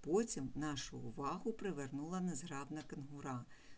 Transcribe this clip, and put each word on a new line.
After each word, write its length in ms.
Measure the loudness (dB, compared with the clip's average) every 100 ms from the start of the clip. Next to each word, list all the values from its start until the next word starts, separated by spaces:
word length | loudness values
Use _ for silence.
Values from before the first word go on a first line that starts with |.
Потім 500 | 6 6 8 4 4 0
нашу 420 | 0 0 -2 -4
увагу 560 | -6 -2 0 0 0
привернула 680 | 0 0 0 -2 -2 0 0
незграбна 600 | 2 0 -2 -4 -4 -6
кенгура. 640 | -6 -8 -6 -6 -4 -4 -4 -14 -14